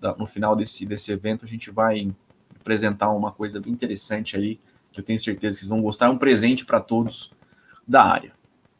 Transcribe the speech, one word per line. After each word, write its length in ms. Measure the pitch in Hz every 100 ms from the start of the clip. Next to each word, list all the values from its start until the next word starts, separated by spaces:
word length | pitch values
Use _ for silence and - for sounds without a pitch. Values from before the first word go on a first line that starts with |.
da, 140 | 101 -
no 100 | 107
final 300 | 101 107 110
desse, 320 | 107 - 98
desse 240 | 104 -
evento, 340 | 98 107 110 110
a 20 |
gente 220 | 113 -
vai 420 | 104 113 107 101 95 _ _ _ -
apresentar 520 | - 110 107 101 104
uma 200 | 104 104
coisa 300 | 101 107 104
bem 100 | 104
interessante 640 | 120 120 98 - 107 107 101
aí, 240 | 104 110 _ _ _
que 80 | -
eu 40 |
tenho 160 | 98 113
certeza 360 | - 98 107 98
que 40 |
vocês 100 | 98
vão 140 | 110
gostar, 240 | 107 107 123
é 20 |
um 80 | 131
presente 480 | 143 113 117 127 -
pra 140 | 110
todos 520 | - 113 113 - - _ _ _ _ - -
da 160 | 127
área. 280 | 95 87 - _ _ _ _ _